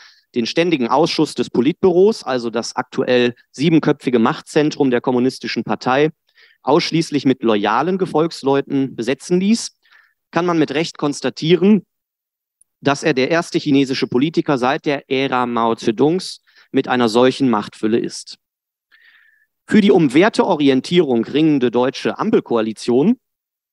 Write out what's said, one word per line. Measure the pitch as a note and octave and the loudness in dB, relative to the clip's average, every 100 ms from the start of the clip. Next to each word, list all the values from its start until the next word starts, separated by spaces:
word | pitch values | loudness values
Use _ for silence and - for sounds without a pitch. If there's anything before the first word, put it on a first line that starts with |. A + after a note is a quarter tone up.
| - _ _ B2 | -20 _ _ -6
den | A2+ | -4
ständigen | - F3 C3 A#2 | -2 -2 -2 0
Ausschuss | C3+ E3 - D3+ | 0 0 0 -2
des | - A#2 | -2 -2
Politbüros, | - C3+ F3+ F#3+ E3+ G3 A3+ | 0 0 0 0 4 2 2
also | - B2+ A#2 | -4 -4 -4
das | A2+ A2+ - | -6 -6 -8
aktuell | - - - B2 B2 - _ | -6 -4 0 2 0 -2 _
siebenköpfige | - D#3+ D#3+ D3+ C#3+ - A#2+ | -2 2 2 2 -2 0 0
Machtzentrum | A#2+ D#3+ - D#3+ D3+ - C#3 | 0 -2 -2 0 0 0 0
der | A#2+ | 0
Kommunistischen | - B2 B2+ - A2+ A#2+ | -2 0 -2 -4 -8 -8
Partei, | A#2 G#2+ B2 C3 D#3 - _ _ _ _ | -6 -4 -2 0 0 -4 _ _ _ _
ausschließlich | - D#3 - D#3+ D#3+ C#3+ | 0 0 2 -2 -2 -2
mit | C3+ B2 | 0 0
loyalen | A#2 G#2 G#2 A2+ E3+ F#3+ | 0 0 0 0 -2 -2
Gefolgsleuten | F#3 D#3 E3 - C3+ C#3 - C#3 C3+ A2+ | -2 -2 -2 -4 -2 -2 -2 -4 -4 -6
besetzen | A2+ C#3+ - F3+ | -6 -6 -2 0
ließ, | G3 A#3 - - _ _ _ _ _ | 2 0 -2 -16 _ _ _ _ _
kann | E3 F3+ | -4 0
man | E3 | 0
mit | C#3+ | 0
Recht | C#3 E3 - | -2 -6 -4
konstatieren, | D3 C3+ C3 - D#3 F3 F#3+ G#3 - _ _ _ _ _ _ _ _ _ | -6 -4 -8 -6 0 4 4 4 0 _ _ _ _ _ _ _ _ _
dass | C#3 C#3+ | -2 -2
er | D#3+ | -2
der | C3 B2+ | 0 0
erste | E3 F3 E3+ | -2 -2 -4
chinesische | D3+ C#3 C3+ C3 A#2+ | 0 0 0 -2 -2
Politiker | B2 D#3 E3 D#3+ C3+ | 0 0 -2 -2 -2
seit | B2+ D#3 D#3 | 0 -2 -4
der | C#3+ - | -6 -4
Ära | C3+ C3+ B2+ A#2+ | -4 -2 -2 -2
Mao | A#2 A2+ A2+ | 0 0 0
Zedongs | - G#2+ C#3+ F#3 - - _ _ _ | -2 0 0 0 -6 -16 _ _ _
mit | C3+ - | -4 -2
einer | B2+ A#2 | 0 2
solchen | A#2 B2+ - C3+ | 4 2 2 0
Machtfülle | G#2+ - - A2 A#2 | 0 -4 -6 -2 -2
ist. | F#2+ - - - _ _ _ _ _ _ _ _ _ _ _ _ - | -4 -10 -18 -20 _ _ _ _ _ _ _ _ _ _ _ _ 2
Für | G#3+ | 4
die | G3+ | 6
um | F#3 D3 C3 | 4 4 4
Werteorientierung | G#3 - - D#3 C#3 C3 - F3 D3+ A#2 A2 | 2 2 0 2 2 2 2 0 2 0 0
ringende | C#3 D#3+ D3 A#2+ | 0 2 2 0
deutsche | A#2 B2+ - A#2 G2+ | 0 -2 -2 -6 -4
Ampelkoalition | F#3+ A3 - A#2 A2+ G#2+ - A#2+ F3 B3+ _ _ _ _ _ | 0 0 0 -2 -2 -6 0 2 2 0 _ _ _ _ _